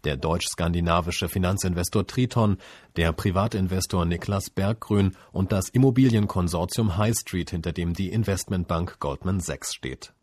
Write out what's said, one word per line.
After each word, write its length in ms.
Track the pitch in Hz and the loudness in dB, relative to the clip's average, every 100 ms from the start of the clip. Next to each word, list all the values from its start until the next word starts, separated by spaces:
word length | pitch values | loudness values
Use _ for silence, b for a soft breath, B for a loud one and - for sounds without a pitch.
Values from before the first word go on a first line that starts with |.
Der 120 | 73 69 | -2 -2
deutsch-skandinavische 1120 | 80 87 - - 85 85 85 85 85 - 87 | 0 -2 -2 -2 0 0 4 2 2 -2 -2
Finanzinvestor 760 | 101 90 98 92 85 87 107 95 | 0 0 0 0 -2 0 -2 -2
Triton, 520 | - 127 - 107 98 B B B | -2 0 2 2 2 B B B
der 180 | - 82 | 0 2
Privatinvestor 920 | 80 104 92 107 107 92 92 - 95 | 2 0 2 0 0 0 -2 -2 0
Niklas 460 | 85 85 - 98 - | 0 -2 -2 -2 -2
Berggrün 680 | - 98 107 - 101 104 B B | -2 -2 -2 0 2 2 B B
und 180 | - 95 | -4 0
das 200 | 98 92 | 0 0
Immobilienkonsortium 1300 | 123 131 123 131 113 104 - 87 82 90 - 110 87 | 4 4 6 4 4 2 0 0 0 -2 0 0 2
High 200 | 107 113 | 0 0
Street, 340 | - 92 82 | -2 -4 -4
hinter 220 | 90 82 | -4 -4
dem 220 | 82 85 | -2 -2
die 180 | 85 95 | -2 -2
Investmentbank 880 | 110 104 95 - 95 87 85 90 - | 0 0 -2 -2 -4 0 -2 -2 -6
Goldman 400 | 73 69 92 95 | -6 -4 -2 -2
Sachs 340 | 82 69 - | -4 -8 -8
steht. 380 | - - 65 - _ | -8 -8 -10 -14 _